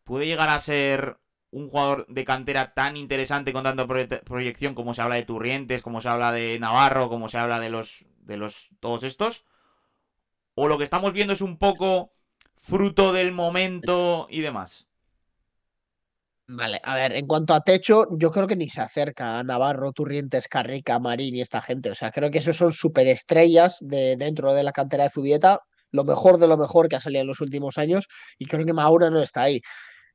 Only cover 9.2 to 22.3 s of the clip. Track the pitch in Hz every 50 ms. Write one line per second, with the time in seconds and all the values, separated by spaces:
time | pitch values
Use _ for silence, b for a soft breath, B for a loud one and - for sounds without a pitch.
9.2 | 208 233 233 - _ _ _ _ _ _ _ _ _ _ _ _ _ _ _ _
10.2 | _ _ _ _ _ _ _ 123 143 151 151 143 - 143 170 185 190 202 180 202
11.2 | 208 196 196 190 196 185 170 - 202 202 190 - 190 190 185 180 180 - _ _
12.2 | _ _ _ _ _ _ _ _ _ - 180 196 202 202 165 196 196 190 180 185
13.2 | 180 180 185 175 170 170 175 180 190 185 180 175 - 180 180 175 175 175 170 165
14.2 | - - - 156 156 147 120 101 92 - - - _ _ _ _ _ _ _ _
15.2 | _ _ _ _ _ _ _ _ _ _ _ _ _ _ _ _ _ _ _ _
16.2 | _ _ _ _ _ - 127 110 110 113 104 - - 127 135 131 131 135 107 135
17.2 | 143 135 156 156 160 165 160 151 - 196 185 185 - - 214 214 220 - 175 156
18.2 | 170 160 160 202 190 190 214 180 156 - - 156 110 - - 147 143 147 131 -
19.2 | 127 117 113 117 123 131 123 123 135 139 139 131 135 139 135 - 147 135 143 143
20.2 | 139 135 139 127 - - - 131 117 123 135 135 135 - 120 120 123 120 120 120
21.2 | 135 131 123 123 120 - - 113 - - 127 135 123 107 95 - - 110 - 147
22.2 | 147 147